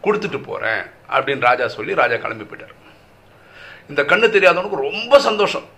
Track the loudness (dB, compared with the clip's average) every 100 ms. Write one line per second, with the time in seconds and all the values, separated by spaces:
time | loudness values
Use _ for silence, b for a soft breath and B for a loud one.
0 | 0 -2 -4 -8 -8 -6 -2 -4 -6 -18
1 | -4 -2 -2 0 2 2 -2 -4 -4 0
2 | 0 0 -6 -10 -14 -18 -20 -20 -20 -20
3 | _ _ _ _ B B B B -6 -2
4 | 2 2 4 4 4 2 -4 -4 -6 -6
5 | 4 4 4 0 0 -2 -10